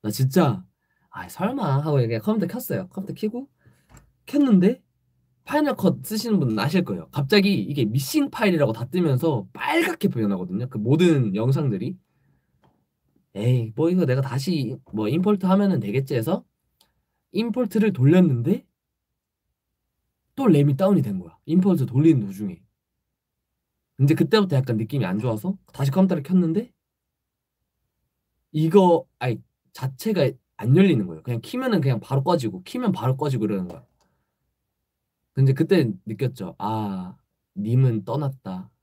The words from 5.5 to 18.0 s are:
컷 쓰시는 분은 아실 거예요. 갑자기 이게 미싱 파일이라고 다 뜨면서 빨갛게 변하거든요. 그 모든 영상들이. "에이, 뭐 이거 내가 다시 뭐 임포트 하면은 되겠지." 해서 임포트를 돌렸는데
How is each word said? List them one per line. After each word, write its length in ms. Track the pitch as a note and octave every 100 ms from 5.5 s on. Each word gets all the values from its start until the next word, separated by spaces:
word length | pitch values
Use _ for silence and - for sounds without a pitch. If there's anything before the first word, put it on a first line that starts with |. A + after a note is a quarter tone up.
| D4 D4 C4
컷 300 | F#3+ - C3
쓰시는 340 | G#3+ A#3 G3+
분은 200 | C3 G#2+
아실 240 | A#2+ F3+ -
거예요. 240 | F#2 D#2+
갑자기 420 | - C#3 G#3 G3 F3+
이게 300 | G2 D3 G#2+
미싱 440 | B2 C3+ D#4 C#4
파일이라고 420 | - G#3+ E3+ C3
다 140 | A2 B2
뜨면서 580 | F#3 E3 B2+ E3 C3 F#2+
빨갛게 560 | - B2 D#4+ F4 E4 G3+
변하거든요. 600 | D3 G#2+ F#2+ F2+ F#2+ B2+
그 80 | -
모든 580 | G#2+ D#3 F3+ D3+ A#2 F#2+
영상들이. 640 | A#2 C#3 C#3+ G2 A#2+ F#3 _ _ _ _ _ _ _ _ _ _ _ _ _ F#2+
"에이, 380 | A2+ B2+ A2+ A2
뭐 140 | D#3+
이거 160 | F#3 D#3
내가 160 | B2+
다시 560 | C3 C3 C#3 E3 A#2 C3+ _
뭐 140 | G#2 G#2+
임포트 360 | D3+ F#3 G#3 F#3+
하면은 340 | F#3+ G3+ E3
되겠지." 360 | G2+ A#2 C3+ C3
해서 280 | A#2 G3 - _ _ _ _ _ _ _ _
임포트를 640 | F#3 A#3 A3 B3 - G#3+
돌렸는데 720 | F3+